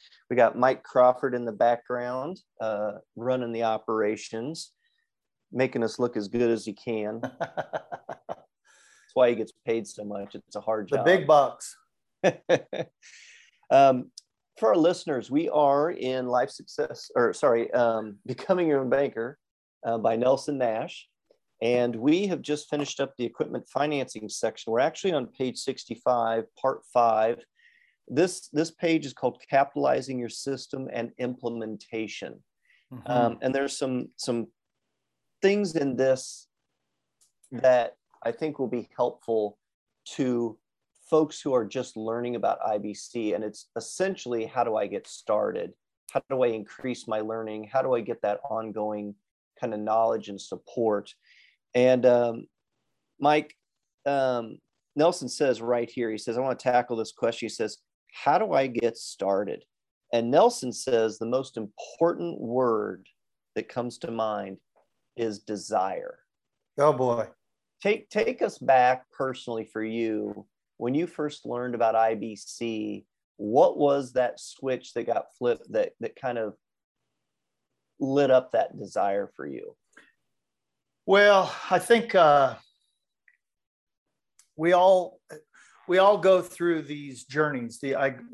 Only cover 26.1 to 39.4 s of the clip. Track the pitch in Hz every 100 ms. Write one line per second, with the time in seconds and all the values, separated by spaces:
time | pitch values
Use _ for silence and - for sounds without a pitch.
26.1 | 123 113 113 110 _ 131 - - 123 117
27.1 | 110 113 120 - _ _ _ _ _ -
28.1 | 123 180 - - 151 160 - 170 160 143
29.1 | - 127 - - 139 147 147 139 131 131
30.1 | 127 117 - 139 131 - 135 131 117 117
31.1 | - 123 127 117 117 110 104 - 113 107
32.1 | - 85 50 _ _ _ _ _ 127 123
33.1 | 123 120 117 131 135 139 - 135 127 -
34.1 | - - 117 113 _ _ _ _ _ _
35.1 | _ _ _ 190 202 196 156 139 123 135
36.1 | 131 - - - _ _ _ _ _ _
37.1 | _ _ _ _ 120 131 127 117 - _
38.1 | _ - 117 156 143 123 120 - - 123
39.1 | - - 113